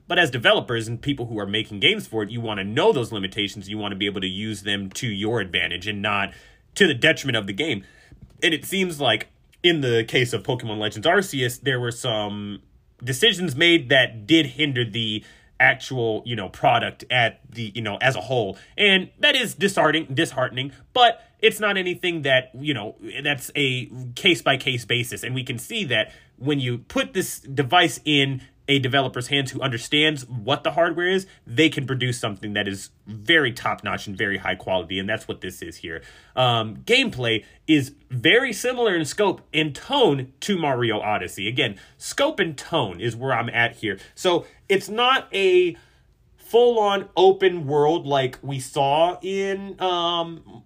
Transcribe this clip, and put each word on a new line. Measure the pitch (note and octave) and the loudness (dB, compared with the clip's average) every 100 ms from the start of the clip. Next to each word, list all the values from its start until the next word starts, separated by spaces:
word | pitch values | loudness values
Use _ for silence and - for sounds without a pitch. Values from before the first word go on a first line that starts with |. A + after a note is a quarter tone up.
| - | -4
But | F3 | 2
as | E3 | 2
developers | B2 F3+ G#3 G3 A#2 A2 | 4 2 2 2 -4 -4
and | A#2+ | -6
people | - C#3 A#2 | -4 -4 -4
who | G#2+ | -6
are | G2+ | -4
making | G#2 A2 G#2 | -4 -4 0
games | C#3+ G#3+ - | 0 0 -2
for | A2 | -4
it, | G2+ | -4
you | A#2 | -4
wanna | A2+ G#2 | -6 -4
know | G2 A2+ G#3 | -4 2 2
those | F#3 A2 | 2 0
limitations, | G#2+ F#2+ A2+ G2+ G#2+ F#2+ | -4 -6 -4 -6 -6 -10
you | G#2+ | -8
wanna | G#2 G2 | -6 -4
be | G2+ | -4
able | G2+ | -2
to | F#2 | -4
use | F#2+ A2 G2+ | -6 -8 -8
them | G2+ G2+ F#2+ | -4 -4 -4
to | - A#2+ | -6 -6
your | G2 G#2+ A#2 | -2 -2 -2
advantage | F#2 F2+ E2 F2+ G2 | -2 -2 -2 -4 -6
and | G2+ | -4
not | G#2+ G2+ G2 - - _ _ - | -2 -2 -2 -8 -20 _ _ 2
to | F#3+ | 2
the | |
detriment | A#2+ D3+ D#3+ C3+ A2+ | 4 2 2 0 -2
of | G2+ | -2
the | |
game. | G2 D#3+ A2 - - - - - - | -4 -4 -4 -8 -20 -20 -20 -20 -2
And | F3 | -2
it | D3+ | -2
seems | - F#3+ F#3 D3+ | -4 -2 -2 0
like | C3+ A2+ - _ _ _ | 0 0 -2 _ _ _
in | F3 E3+ | 2 2
the | C3 A#2 A#2 | 2 0 2
case | D#3 B2 | 0 0
of | A2 | -2
Pokemon | A#2 A#2+ A#2 G#2+ | -4 -6 -4 -4
Legends | G#2+ A2 D3+ | -4 -2 2
Arceus, | G3 - C#3 B2 - | 2 2 -2 -4 -4
there | C#3 B2+ | -4 -2
were | A#2+ | -2
some | A2+ C3 G#2+ G#2 G#2 G2+ G2 _ _ _ _ | -4 -4 -2 -4 -6 -10 -12 _ _ _ _
decisions | B2+ B2+ A3+ F3 F3+ C3 | -8 2 2 2 -2 2
made | E3+ E3+ B2+ | 4 4 6
that | C3+ A#2+ A2 G2+ | 4 4 0 2
did | E3 C#3+ | 4 4
hinder | - D3+ B2+ A2+ | -2 -2 -2 -4
the | A2+ A2 G#2+ - - _ - | -4 -4 -6 -8 -20 _ 0
actual, | C3 B2+ - C3 A#2 G#2+ A#2 | 2 2 -4 -4 -2 -2 -4
you | A2+ | -8
know, | F#2 | -8
product | - C#3 A#2+ G#2 - - | 0 2 4 0 -8 -4
at | B2 A2+ - - | 0 0 -2 -16
the, | A#2 A2 G#2 | -12 -10 -8
you | |
know, | G#2+ G2+ | -6 0
as | C3 A2+ | 0 0
a | |
whole. | G#2 B2+ G2+ - - - | -2 -2 -2 -4 -10 0
And | G3+ F#3+ F#3 - | 4 4 0 0
that | D4 C#4 | 2 2
is | G#3 - | 0 0
disheartening, | G3 F#3 D3+ D#3 D3+ | 0 4 2 2 -2
disheartening, | C3 - - B2+ B2+ C#3 - - | -2 -2 0 -4 -2 -8 -10 -2
but | F4+ A#3+ - - _ | 6 6 4 -8 _
it's | A3 G#3+ | 0 2
not | G#3 F#3+ | 0 0
anything | F3+ F3+ F3+ E3+ | -2 -2 -2 -2
that, | C#3 C3 B2+ B2 | 2 2 2 -8
you | D3 | -4
know, | B2 G#2 - G#2+ A2+ | -4 -6 -12 -14 -8
that's | D3 C#3+ - D3 | -4 -4 -4 -2
a | C#3 B2+ B2+ B2+ B2+ B2 | -2 -2 -6 -12 -12 -2
case-by-case | G3 E3 D3 C3+ C3+ B2 - | 2 2 2 0 0 -4 -2
basis. | A#2+ A#2+ G2 | -2 -2 -6
And | A#2 C3 | -6 -6
we | |
can | B2+ A2+ | -6 -8
see | - A3+ E3 | -8 -6 -2
that | A2+ G#2 - _ - | -2 -2 -6 _ -8
when | C3 C#3+ | -2 -2
you | B2+ A#2 | -2 -6
put | - C4+ C4 | -4 -4 -2
this | F3+ - - | -2 -4 -6
device | - C3+ C3 - E3+ - D3+ | -8 -2 2 4 4 2 0
in | D3 C3+ C3 - _ - | 2 2 -2 -10 _ 0
a | C#3 | 0
developer's | B2+ C#3 C3+ B2 A#2+ | 2 0 0 -2 -4
hands | C#3+ C3 | -2 -2
who | - | -4
understands | C3+ A#2+ - D3 D#3 D3 A#2+ | -4 -4 -2 2 2 0 -6
what | B2 G#2 C#3+ | -8 -2 -2
the | D#3+ | 0
hardware | D#3 F3 E3 F3 | 2 0 0 0
is, | F#3+ F#3+ - - | 0 -2 -14 -6
they | A#2+ D#3+ | 2 2
can | - B2+ | 2 -4
produce | B2+ B2 A#2+ | -2 -2 -2
something | A#2 F#2+ G#2+ | -4 -6 -6
that | G#2 G2+ | -2 -2
is | G2 - _ - | -4 -10 _ -16
very | A2 G#2+ E3 C3+ | -8 2 4 2
top-notch | - A#2 G2 G#2 F#2+ - | -2 -4 -4 -4 -6 -6
and | G2 | -4
very | G#2 F#2+ | -2 -2
high | F#2+ | -4
quality, | F#2+ - F#2 E2+ F#2 | -4 -2 -2 -2 -4
and | G2 | -4
that's | A2 - | -4 -6
what | G2 | -10
this | F#2 - | -10 -12
is | E2+ - | -14 -14
here. | F2 D#2+ - - - - | -12 -12 -14 -20 -8 0
Um, | B2+ A#2 A2 G2+ | 2 2 -2 -6
gameplay | - B3 C4 B2+ A#2+ A2 - - - | 0 2 2 -2 -2 -2 -4 -8 2
is | D3+ B2+ - - | 2 2 -8 -10
very | B2+ D#3 A3 C4 | 0 4 4 2
similar | G#3 B3 B3 A#3 F3 | -2 -4 0 2 0
in | D#3 | -2
scope | - G3+ - - | 0 0 0 -4
and | D3+ D#3 | -2 -2
tone | B2+ - C#4+ A3 C#3 C3 - | -4 -2 4 4 4 -2 -8
to | - F#3+ | -4 0
Mario | D3+ B2 A#2 G#2 | 0 0 0 0
Odyssey. | G2+ G#2 F2+ - G2 | 0 -2 -4 -6 -4
Again, | B2 B2 G2+ - - | 0 -2 -2 -16 -16
scope | - - C#4+ D#4 | -8 0 0 2
and | F3 C#3+ | -2 -4
tone | - E3 A2 F2 | -4 -2 -2 -4
is | D3+ A#2 | -6 -4
where | C3+ | -2
I'm | A#2 A#2 | -2 -2
at | A2+ A#2 - | 0 0 0
here. | G#2+ G2 - | -6 -6 -10
So | - F#3 E3+ - _ - | -4 0 0 -2 _ -2
it's | G3 G3 | 0 0
not | G#3+ B3 C4 - | 0 2 2 0
a | G3 F#3+ F3+ F3+ - _ _ _ _ _ _ | 0 4 6 4 0 _ _ _ _ _ _
full-on | - A3+ A#3+ A#3 G3+ G3 F#3+ - | 0 4 6 4 2 2 -2 6
open | F#3+ F#3+ F#3+ F3+ C#3 | 6 8 4 2 0
world | D3 D3 E3+ C#3 | 2 4 4 2
like | C#3 C3 - | 0 0 -4
we | C3 C#3 | -10 -8
saw | - D3+ C#3 D3 A#3+ - | -6 0 2 4 4 0
in, | F#3+ G3 G3 G3 G3 F#3 | -4 -4 -2 -4 -8 -4
um, | F#3 F3 E3+ E3+ E3+ E3 - - | -2 0 0 -2 -4 -8 -16 -20